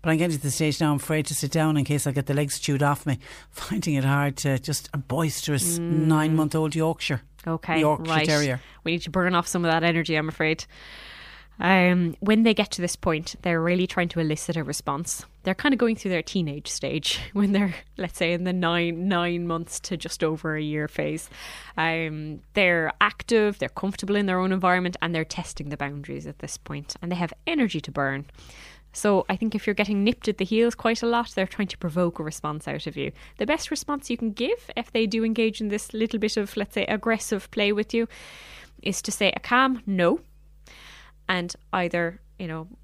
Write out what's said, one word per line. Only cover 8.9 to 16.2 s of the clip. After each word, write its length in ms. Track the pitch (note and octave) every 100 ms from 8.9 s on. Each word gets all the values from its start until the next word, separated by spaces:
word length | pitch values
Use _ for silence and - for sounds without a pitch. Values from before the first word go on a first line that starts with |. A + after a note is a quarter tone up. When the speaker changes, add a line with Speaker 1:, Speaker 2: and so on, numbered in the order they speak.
Speaker 2:
need 100 | E3+
to 80 | E3+
burn 240 | F#3 F3+ F3+
off 120 | E3+
some 160 | F3+
of 60 | E3+
that 120 | D#3+
energy, 320 | E3+ E3 D#3+ D#3
I'm 120 | D#3
afraid. 380 | - D#3 D#3+ - - - - - - - - - -
Um, 580 | F3 F#3+ F3+ F3+ E3+ -
when 220 | G3+ A3
they 100 | A3+ G#3+
get 160 | G3+
to 100 | -
this 140 | F3 -
point, 380 | F#3+ D#3 E3+ -
they're 180 | F3+ E3
really 240 | E3 F3+ F3+
trying 220 | - F3
to 100 | E3+
elicit 380 | D#3 D#3 - E3
a 60 |
response. 600 | C#3 D3+ - C#3+ E3+ - - -
They're 100 | -
kind 180 | F#3+ D4
of 60 | B3+
going 160 | A#3 A3+
through 140 | G3
their 140 | F3